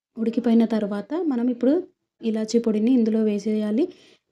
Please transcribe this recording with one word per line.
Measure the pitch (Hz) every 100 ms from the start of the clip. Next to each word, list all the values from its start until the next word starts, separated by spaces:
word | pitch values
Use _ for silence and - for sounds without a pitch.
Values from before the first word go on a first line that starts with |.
| _ -
ఉడికిపోయిన | 226 226 233 226
తర్వాత | 226 220 202 202 202 311 339
మనం | 247 247
ఇప్పుడు | 240 247 320 370 _ _ _
ఇలాచీ | 226 220 220 233
పొడిని | 233 208 226
ఇందులో | 262 220 220
వేసేయాలి. | 214 208 214 214 214 214 339 - _ _ _